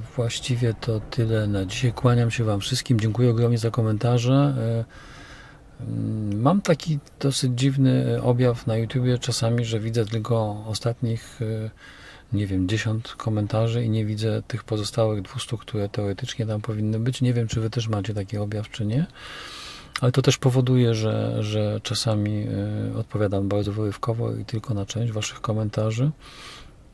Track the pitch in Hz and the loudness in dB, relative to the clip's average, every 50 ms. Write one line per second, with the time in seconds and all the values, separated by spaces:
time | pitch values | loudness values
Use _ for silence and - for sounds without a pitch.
0 | 110 - - 127 117 117 - - - - 123 120 123 113 110 - - 120 110 107 | -4 -6 -4 -2 -2 -2 -2 -4 -2 -2 0 2 2 0 0 0 -2 -2 -2 -2
1 | - - - 127 113 113 113 110 107 104 101 98 95 95 107 123 127 117 - - | -4 -2 -2 0 2 2 2 2 2 2 0 0 -2 -2 -2 0 0 0 2 2
2 | - 120 120 120 117 113 - - 113 107 101 101 - - 131 - - - 123 107 | 4 4 6 4 4 2 2 0 2 2 0 0 0 -2 -2 -2 2 2 2 4
3 | 110 110 104 120 123 120 113 117 120 117 120 113 113 113 - 120 110 107 110 107 | 4 2 2 4 4 4 4 4 4 4 4 2 0 0 0 2 2 2 2 2
4 | - 120 123 120 120 127 135 139 143 143 135 120 113 113 117 113 113 - - - | 2 2 4 4 4 4 4 4 4 4 2 0 0 0 0 -2 -2 -4 -10 -18
5 | - - - - - - - - - - - - - - - - 113 113 113 110 | -20 -20 -20 -20 -20 -20 -20 -20 -20 -20 -20 -20 -20 -20 -16 -12 -8 -6 -4 -4
6 | 110 110 110 107 107 104 101 107 120 147 190 202 - 180 160 - - 165 151 143 | -4 -4 -4 -4 -2 -2 0 2 4 4 4 4 4 2 2 2 2 -2 -2 -2
7 | - - - - - 139 131 - 135 127 123 120 135 139 135 139 131 127 127 131 | -4 -8 -8 -2 -2 0 0 2 0 0 2 2 2 2 4 4 4 6 4 4
8 | 127 120 117 120 117 123 120 123 127 120 117 - - 117 110 113 113 107 - 127 | 2 2 0 2 2 2 4 4 4 2 2 0 0 0 0 0 0 0 0 0
9 | 123 127 123 120 - 123 117 - 117 113 117 120 117 113 113 107 110 113 113 120 | 2 2 2 0 0 -2 -2 0 0 0 2 0 0 0 -2 -2 -2 -2 0 0
10 | 107 101 113 113 104 - 117 113 107 104 104 104 110 110 107 - - 120 117 - | 0 0 -2 -2 0 0 2 2 0 0 -4 -6 -6 -6 -4 -2 -2 -2 -2 0
11 | 123 113 113 113 - - - - 110 110 110 110 110 110 - - - - - - | -2 -2 -2 -2 -6 -10 -8 -6 -4 -4 -4 -4 -6 -8 -10 -14 -20 -20 -20 -20
12 | - - - - - - - 101 107 98 95 95 92 87 110 110 - 113 110 110 | -20 -20 -20 -20 -8 -4 -2 0 0 0 0 0 2 2 0 0 0 0 -2 -2
13 | - - - - - 113 107 107 104 101 110 110 113 113 117 120 117 113 110 110 | -4 -8 -10 -6 -4 -2 0 0 0 0 2 2 2 2 2 0 0 2 0 0
14 | 107 107 110 107 110 110 107 107 - - - 107 - - 113 107 101 - - 117 | 0 -2 -2 -2 0 0 0 -2 -4 -6 -8 -8 -4 -4 -2 -2 -2 -2 0 2
15 | 110 110 107 101 92 - - 123 - - 120 - - - - 104 101 101 - 107 | 2 2 2 -2 -4 -6 -8 -10 -8 -6 -8 -8 -6 -6 -4 -4 -4 -2 -2 -2
16 | 104 98 98 - 127 - - - 110 110 107 107 - 113 107 107 107 107 110 110 | -2 -2 -4 -4 -6 -6 -4 -4 -4 -2 -4 -4 -4 -4 -4 -2 -2 0 0 0
17 | 117 131 127 - 127 123 120 120 113 110 - 113 110 110 - 123 110 110 107 101 | 0 -2 0 2 2 2 2 2 0 0 0 -2 -2 -2 -2 -2 -2 -2 -2 -2
18 | 98 113 104 104 95 - 104 104 104 104 107 104 104 - - - 104 104 113 143 | -2 -4 -4 -6 -6 -4 -4 -4 -4 -4 -4 -6 -6 -6 -6 -4 -2 0 0 0
19 | 180 - - - - - - - - - - - - - - - - - - - | 0 -2 -6 -12 -16 -16 -16 -14 -14 -14 -14 -14 -16 -16 -16 -18 -14 -14 -4 0
20 | 127 123 - 135 127 160 - - - 131 123 131 123 127 127 123 123 117 113 110 | 2 2 4 4 4 4 4 4 2 2 4 4 4 4 4 6 6 4 4 2
21 | 110 107 110 110 110 110 113 110 107 107 107 107 104 104 104 107 - - 107 - | 0 0 0 0 0 0 0 -2 -2 -2 0 0 0 0 -2 -2 -4 -4 -4 -2
22 | - 113 107 104 104 104 107 104 107 107 104 98 101 107 107 107 107 110 107 110 | 0 0 2 2 0 0 0 -2 -2 -2 -2 -2 -2 -2 -2 -4 -4 -4 -4 -4
23 | - - - 104 107 95 98 98 98 98 101 104 101 101 98 107 107 101 101 - | -4 -4 -2 0 0 2 2 0 0 2 0 0 0 0 -2 -2 -2 -2 -2 -2
24 | - 117 113 117 113 113 113 110 107 - 117 107 - - 107 101 95 - - 107 | -2 -2 -2 -2 -2 -4 -4 -6 -6 -6 -6 -6 -4 -4 -4 -4 -4 -4 -4 -2
25 | 120 117 107 107 107 - - - - 113 107 110 110 104 - 110 107 110 110 117 | -2 -2 -2 -4 -6 -6 -8 -6 -4 -2 -2 -2 -2 -2 -2 0 0 0 0 0
26 | 135 156 - - - - - - - - - - - - - - - - | 0 0 -2 -4 -10 -20 -20 -18 -18 -18 -18 -18 -20 -20 -20 -20 -20 -20